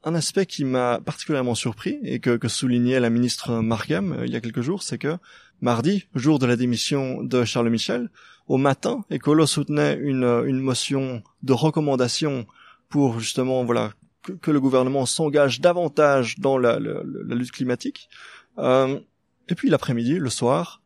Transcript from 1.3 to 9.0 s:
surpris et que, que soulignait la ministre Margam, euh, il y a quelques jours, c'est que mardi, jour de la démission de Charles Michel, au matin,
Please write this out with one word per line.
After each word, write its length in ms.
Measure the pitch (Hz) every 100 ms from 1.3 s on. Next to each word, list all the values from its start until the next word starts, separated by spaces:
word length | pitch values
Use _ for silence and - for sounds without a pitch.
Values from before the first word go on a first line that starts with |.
| 147 123 117
surpris 420 | 123 110 180 294
et 160 | 214 127
que, 180 | 127 117
que 100 | 120
soulignait 520 | - 127 123 120 131
la 100 | 120
ministre 500 | 117 123 - - 117
Margam, 520 | 113 113 - 165 196
euh, 140 | 151 120
il 40 |
y 40 | 123
a 60 |
quelques 200 | 117 113
jours, 220 | 123 196
c'est 160 | - 117
que 180 | 147 170 _ - _ _
mardi, 460 | 123 117 135 208 -
jour 240 | 135 127 151
de 80 | 123
la 100 | 120
démission 680 | 123 117 - 143 135 127
de 200 | 131 123
Charles 260 | 117 123 117
Michel, 420 | 117 - - 240 _ - _ _
au 100 | 135
matin, 460 | 139 135 208 254